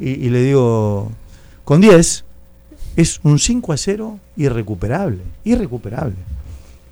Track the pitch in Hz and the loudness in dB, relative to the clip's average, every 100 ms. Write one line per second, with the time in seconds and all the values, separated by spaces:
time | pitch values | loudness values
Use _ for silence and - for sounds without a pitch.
0 | 151 135 123 123 131 139 120 113 107 101 | -8 -4 -2 0 2 4 2 2 0 -2
1 | 107 110 - - - - - 147 220 170 | -6 -12 -18 -20 -20 -12 2 6 8 8
2 | 165 - - - - - _ - - - | 6 0 -10 -20 -20 -20 _ -16 -6 0
3 | 165 - 151 147 - 240 240 147 - 208 | 0 0 2 2 2 -2 -2 -4 -4 -6
4 | 220 214 - - 139 117 104 104 101 143 | -8 -14 -14 -4 -2 -2 -4 -6 -4 -2
5 | 196 95 90 - 208 247 180 120 107 120 | -4 -6 -10 -10 -2 -2 -2 -8 -10 -8
6 | 123 95 90 - - - - - _ | -6 -8 -10 -12 -14 -16 -20 -20 _